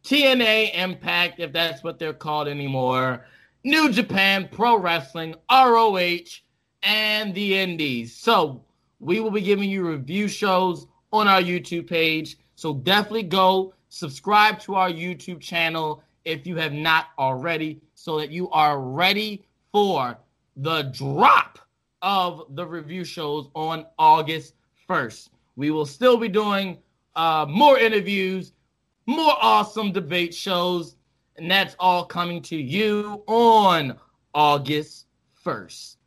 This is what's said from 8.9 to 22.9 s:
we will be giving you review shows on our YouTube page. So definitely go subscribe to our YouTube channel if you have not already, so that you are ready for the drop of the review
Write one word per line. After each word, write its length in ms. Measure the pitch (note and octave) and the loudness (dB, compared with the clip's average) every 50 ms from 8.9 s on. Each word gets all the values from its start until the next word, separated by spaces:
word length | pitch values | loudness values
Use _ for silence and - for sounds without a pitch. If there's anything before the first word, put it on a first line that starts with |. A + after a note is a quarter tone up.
| _ _ | _ _
we 200 | - D3 F3+ A3 | -4 -2 -2 -2
will 120 | A3 A3 | 0 -2
be 100 | G3 G#3+ | -2 -2
giving 280 | F#3 G3 G3+ G3 G3+ G3 | 2 2 0 0 0 -4
you 180 | G3 G3 F3+ | -2 -4 -4
review 400 | E3+ D#3+ C#3+ C3 C#3 F3 G3+ G#3 | -4 -6 -6 -8 -6 -4 -4 -4
shows 600 | G3 - - G#3 G3+ F#3 F3+ F#3 F3+ F3 D3 - _ _ _ _ _ - | -4 -4 -2 0 2 2 2 2 0 -2 -6 -12 _ _ _ _ _ 0
on 140 | G#3+ G#3+ | 2 4
our 140 | G3+ G3 F#3 | 4 4 4
YouTube 460 | F3+ F3 F3+ F3 C#3 - F3 E3+ D3 | 4 0 -4 -4 -4 -6 -8 -8 -6
page. 500 | - F3 E3 E3 D#3+ D#3+ D#3 D#3 - - _ _ _ _ | -4 -2 0 0 0 0 -2 -6 -10 -16 _ _ _ _
So 180 | - - D#3+ D3 | -8 -8 -6 -6
definitely 500 | C3+ C3 F3+ G3 G#3 G3+ G#3 G#3+ A3+ G#3 | -4 0 2 2 2 2 0 -6 -6 -4
go 500 | E3 F3 F#3+ F#3 F#3 F#3+ F#3+ F#3+ F#3+ _ _ _ _ | -2 2 4 4 4 4 2 -2 -4 _ _ _ _
subscribe 680 | - - F3+ D3 C3+ - _ F#3+ G#3 G#3 G#3 G#3+ G3+ G3+ | -14 -12 -12 -12 -12 -10 _ 2 4 6 4 4 2 -2
to 140 | - - G3 | -10 -4 0
our 140 | F#3+ F#3 F3+ | 0 0 0
YouTube 500 | E3+ D#3+ F3 F3+ F3+ E3+ - - F3+ D3+ | -2 -6 -8 -8 -8 -10 -12 -14 -14 -14
channel 640 | - - F3 E3+ E3 E3 D#3+ D#3+ D#3+ D#3 D3+ D3+ _ _ _ _ _ | -14 -6 -4 -2 -2 -2 -2 -4 -4 -6 -6 -10 _ _ _ _ _
if 200 | E3 D#3+ C#3+ - | -8 -8 -8 -8
you 100 | F3+ F3 | -8 -6
have 160 | E3 D#3+ D3+ C#3+ | -6 -6 -6 -6
not 340 | D3 D#3 E3 D#3+ D#3+ D#3+ - _ | -4 0 2 2 2 0 -4 _
already, 640 | - C3+ C3 C3 B2+ C#3 E3+ E3 D#3 D#3 D#3 D3+ - _ _ _ | -2 -2 -2 -2 -4 -4 -4 -4 -4 -6 -8 -10 -14 _ _ _
so 240 | _ - F3 D#3+ D3+ | _ -10 -6 -6 -6
that 120 | D3+ C#3 | -6 -6
you 180 | D#3 F3 F3+ - | -8 -8 -8 -2
are 320 | F3 D#3 D3+ D3+ D3 C#3 | 2 2 4 4 2 -2
ready 640 | C3 B2+ C3 D3+ F3+ F#3+ G3+ G#3 G#3+ G#3+ G#3 G3 _ _ _ _ _ _ | -6 -8 -2 0 0 0 0 0 -4 -6 -8 -12 _ _ _ _ _ _
for 460 | - G#3 G#3 G3 F3 C#3+ B2+ A#2+ A#2+ - _ _ _ _ _ _ _ | 0 2 2 2 0 -2 -4 -6 -8 -12 _ _ _ _ _ _ _
the 260 | C#3 C#3 D#3+ E3 D#3 C#3+ | -8 -6 -4 -4 -4 -4
drop 760 | C3+ - - C3+ C#3 C#3 D#3 A#3 C#4 - - - - _ - _ _ _ _ _ _ _ _ | -6 -8 -8 -8 -6 0 2 4 6 6 4 2 -2 _ -20 _ _ _ _ _ _ _ _
of 440 | F3+ F#3+ G3 F#3+ F3+ F3 D#3+ D#3 D#3+ - | -4 -2 0 0 -2 -2 -6 -10 -18 -14
the 160 | C3+ D#3 F3 | -12 -12 -10
review 380 | D#3 E3+ E3 D3+ D3 | -10 -10 -12 -12 -10